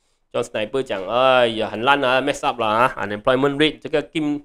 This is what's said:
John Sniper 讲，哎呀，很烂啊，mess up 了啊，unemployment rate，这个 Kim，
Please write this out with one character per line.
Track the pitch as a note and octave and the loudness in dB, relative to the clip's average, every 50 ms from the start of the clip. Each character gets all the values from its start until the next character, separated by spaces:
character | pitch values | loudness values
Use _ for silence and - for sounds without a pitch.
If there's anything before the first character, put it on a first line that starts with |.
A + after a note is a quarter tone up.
| _ _ _ _ _ _ - | _ _ _ _ _ _ -6
John | B2 A#2+ | -6 -6
Sniper | - - A2+ G#2+ G#2 - C3+ C3 | -4 -4 -6 -6 -4 -4 -6 -4
讲， | - A2 F#2+ F#2 F#2 | -4 -6 -6 -6 -4
哎 | A2 B2 C3 C3 B2+ B2+ A#2+ A#2 | 0 2 4 4 4 4 4 2
呀， | A2+ A2 G#2+ G2 | 0 -2 -4 -4
很 | G#2+ G#2 A#2 | -4 -2 2
烂 | C3+ C#3+ C#3+ C#3 | 2 2 2 2
啊， | B2 B2+ C3 C3+ | 0 0 0 0
mess | D#3 F3 - - | -2 -4 -2 -4
up | C#3+ B2 A#2+ | -6 -4 -2
了 | A2+ | -2
啊， | G#2+ G#2+ A2+ B2 C3+ - - | 0 2 2 2 2 0 -2
unemployment | A2 G#2 G#2 G#2 - C3 B2+ C3 C3+ C#3+ C#3 | -6 -6 -6 -4 0 0 2 2 2 0 2
rate， | C#3 D#3 D#3 C#3 - | 2 0 0 0 -4
这 | - - | -10 -4
个 | D#3 D3 C#3 | -4 -4 -4
Kim， | - - D#3+ D3+ D3 D3 C#3+ | -4 -6 -4 -2 -2 -4 -4